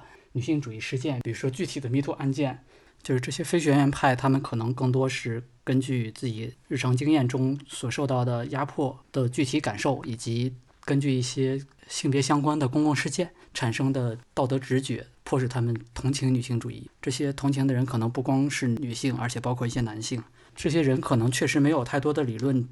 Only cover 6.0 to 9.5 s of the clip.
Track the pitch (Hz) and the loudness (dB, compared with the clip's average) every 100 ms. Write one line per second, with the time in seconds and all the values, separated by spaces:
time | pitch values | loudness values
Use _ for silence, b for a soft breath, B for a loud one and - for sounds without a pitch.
6 | 110 - 127 110 120 - - 131 127 123 | -4 -6 -6 -6 -8 -12 -6 -2 2 2
7 | 147 156 123 135 131 143 - - 120 135 | 4 4 4 2 0 0 -6 -8 -6 -2
8 | 143 127 123 120 123 135 143 - 135 - | 0 2 2 0 -2 -4 -4 -2 -4 -4
9 | _ 139 123 160 135 | _ 0 0 0 0